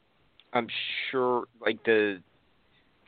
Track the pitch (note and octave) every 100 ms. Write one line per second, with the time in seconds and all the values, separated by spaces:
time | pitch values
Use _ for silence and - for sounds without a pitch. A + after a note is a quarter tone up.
0 | _ _ _ _ _ A#2+ A2+ - - -
1 | - C3+ B2+ B2 - _ G#2+ A2 - A2
2 | G#2 F#2 - _ _ _ _ _ _ _